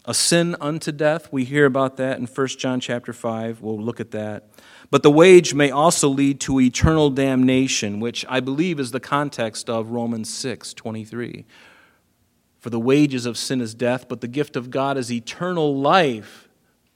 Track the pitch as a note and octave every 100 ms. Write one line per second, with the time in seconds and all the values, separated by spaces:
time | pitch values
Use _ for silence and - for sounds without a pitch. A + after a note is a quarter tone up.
0 | - A2+ - E3+ E3+ E3+ D3 D#3+ - C#3+
1 | D3+ E3 - C#3 B2 C#3+ C#3+ C3 C3 C3
2 | C3 C3 B2 - C3 - C3+ B2+ - B2
3 | A#2+ A#2 A#2+ A2+ A2+ A2+ A2 A2 A2 A2+
4 | A2+ A2 G#2+ G#2 - _ - - - C#3
5 | D3+ D3 F3+ F3+ D#3+ C#3 C#3+ C3 D#3+ E3
6 | D3 C#3 C#3 C#3 - C3+ B2+ - - D#3+
7 | D3 C3+ C3+ C3 B2+ C3 C3+ - G#2+ G#2
8 | A#2 A#2 - B2+ B2+ C#3 F#3 D3+ B2+ B2+
9 | - C#3+ D3 - A2+ G#2+ - A2+ A2 A#2+
10 | A#2 A#2 A2 - C3 G#2 - - A#2 A2
11 | G#2+ A#2 A#2+ - A2 - - _ _ _
12 | _ _ _ _ _ _ A#2+ A#2 A#2 C#3+
13 | D3 C3 A#2+ A2 - C3 A2+ A2 A#2+ B2+
14 | - A#2+ A#2+ B2+ C#3+ C3+ B2 C3+ C#3 C3+
15 | A#2+ A#2 A2+ - F3 F3+ D3+ C#3 C#3 F#3+
16 | D#3 A2 G#2 - _ _ _ _ _